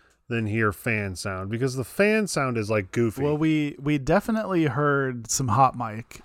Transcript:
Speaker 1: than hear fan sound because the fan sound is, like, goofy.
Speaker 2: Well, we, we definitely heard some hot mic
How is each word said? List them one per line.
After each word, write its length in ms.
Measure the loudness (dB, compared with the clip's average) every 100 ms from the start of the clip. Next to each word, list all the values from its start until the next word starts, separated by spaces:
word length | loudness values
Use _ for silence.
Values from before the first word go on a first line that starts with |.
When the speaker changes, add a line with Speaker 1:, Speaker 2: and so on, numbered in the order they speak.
| _ _ -6
Speaker 1:
than 180 | -2 0
hear 240 | 2 2
fan 440 | 0 -2 -2 -2 -6
sound 340 | -6 -6 -6
because 240 | -2 -2
the 80 | -2
fan 420 | -4 2 2 2 0
sound 280 | -2 -2 -2
is, 140 | 0
like, 220 | 0 0
goofy. 280 | 0 0 0
Speaker 2:
Well, 160 | -2 2
we, 380 | 2 2 0 -4
we 180 | -2 0
definitely 680 | 2 2 2 -2 0 2 2
heard 640 | 2 2 2 0 -4 -4
some 200 | -2 0
hot 280 | 4 4 2
mic 440 | -6 -8 -12 -18